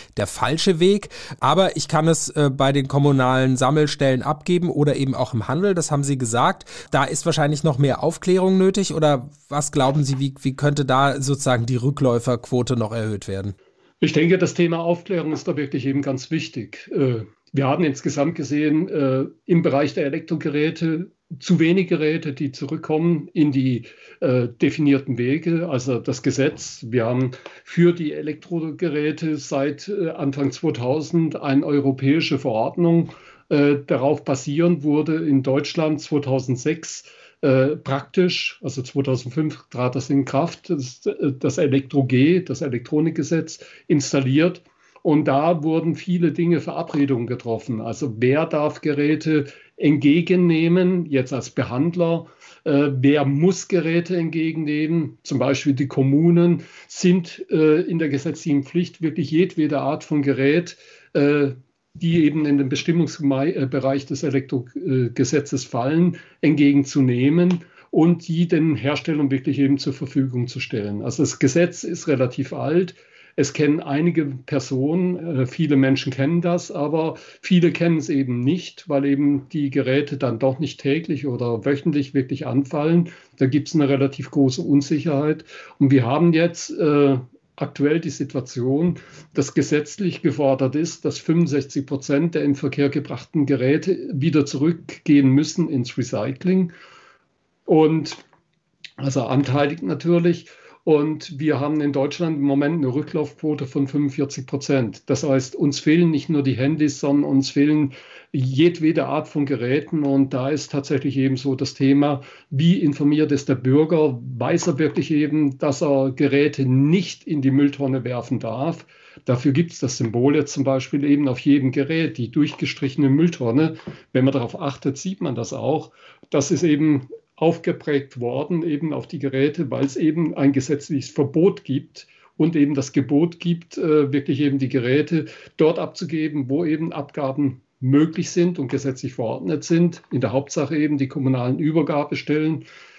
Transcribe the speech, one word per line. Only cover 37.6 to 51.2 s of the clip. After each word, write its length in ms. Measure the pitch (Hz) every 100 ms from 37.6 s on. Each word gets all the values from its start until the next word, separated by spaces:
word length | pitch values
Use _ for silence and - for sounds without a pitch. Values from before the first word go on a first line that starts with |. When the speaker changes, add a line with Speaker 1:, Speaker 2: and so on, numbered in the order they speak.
| 135
Speaker 2:
praktisch, 920 | 156 - 139 139 - 180 175 - -
also 200 | 156 135
zweitausendfünf 800 | 127 143 135 131 127 156 156 131 -
trat 260 | - 123 131
das 140 | 131
in 160 | 139 131
Kraft, 440 | 135 165 - -
das, 340 | 165 127 - -
äh, 260 | 202 147 131
das 220 | 156 139
Elektro-G, 840 | 151 135 135 143 131 123 139 180
das 200 | 175 135
Elektronikgesetz, 1000 | 151 120 - 151 165 165 139 165 160 - - - _
installiert. 720 | 151 131 147 131 135 170 175 _ _ _ -
Und 220 | - 151 147
da 360 | 139 160 175
wurden 340 | 151 160 165 165
viele 360 | - 180 170
Dinge, 280 | 135 170 170
Verabredungen 640 | - 156 170 151 139 127 120
getroffen. 560 | 120 120 110 - 113
Also 320 | 113 - 143 107
wer 280 | 123 139 165
darf 340 | 160 151 147
Geräte 640 | 151 143 147 156 160 151 127 - - -
entgegennehmen, 1300 | 151 147 139 160 170 180 180 160 165 175 180 185 165
jetzt 300 | 139